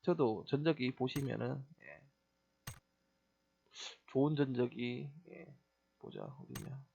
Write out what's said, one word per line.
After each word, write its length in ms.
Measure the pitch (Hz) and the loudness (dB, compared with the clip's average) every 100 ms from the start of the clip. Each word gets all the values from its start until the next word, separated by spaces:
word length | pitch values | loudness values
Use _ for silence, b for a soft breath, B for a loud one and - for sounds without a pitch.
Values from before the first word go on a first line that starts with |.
저도 420 | - 165 127 104 - | 2 6 4 4 0
전적이 440 | 139 160 151 127 | 2 2 2 0
보시면은, 720 | - 127 147 135 110 120 139 135 - | 0 -2 0 -2 -2 -2 -4 -8 -18
예, 200 | 69 73 - _ _ _ _ _ - - _ _ _ _ _ _ _ _ _ B B B - | -20 -20 -20 _ _ _ _ _ -14 -14 _ _ _ _ _ _ _ _ _ B B B -2
좋은 300 | 131 143 147 | 2 4 4
전적이, 760 | 135 123 123 120 120 123 143 151 - | 2 4 2 0 -4 -4 -8 -12 -18
예, 160 | - - 135 _ _ _ _ | -16 -16 -20 _ _ _ _
보자, 240 | - 50 | -12 -8
어딨냐. 560 | 50 135 - - - 135 - | -8 -10 -12 -10 -8 -10 -14